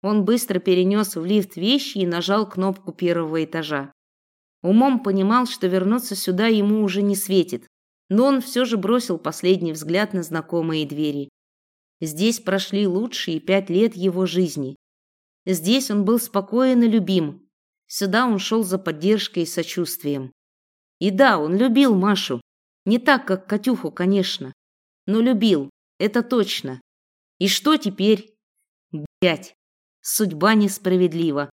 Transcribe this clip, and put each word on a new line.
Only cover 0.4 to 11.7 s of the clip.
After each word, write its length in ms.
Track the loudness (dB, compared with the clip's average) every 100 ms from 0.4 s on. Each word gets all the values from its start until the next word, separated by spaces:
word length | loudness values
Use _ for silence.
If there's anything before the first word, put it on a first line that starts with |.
| 0 -2
перенёс 580 | 2 2 4 2 -2 -4
в 80 |
лифт 320 | 0 0 0 -4
вещи 420 | 0 0 -2 -4
и 80 | -2
нажал 420 | -2 0 0 -2
кнопку 440 | -2 -2 -4 -12
первого 520 | -4 -2 0 -2 -4
этажа. 480 | -4 -6 -6 -6 -8 _ _ _ _ _ _ _
Умом 400 | 2 4 4 2
понимал, 440 | 0 0 2 2 0
что 200 | -2 0
вернуться 500 | 0 0 -2 -2 -8
сюда 300 | -4 0 2
ему 340 | 2 2 2
уже 200 | 0 0
не 120 | 0
светит, 520 | 0 0 0 0 -4 _ _ _ _ _
но 160 | 2
он 160 | 4 2
всё 240 | 0 -2
же 120 | 0 -2
бросил 420 | 0 0 0 -6
последний 540 | -6 -2 2 2 0
взгляд 400 | -6 -4 -2 -2
на 100 | -4
знакомые 640 | -4 -8 -4 -4 -2 -4 -4
двери. 420 | -4 -4 -4 -8 _ _ _ _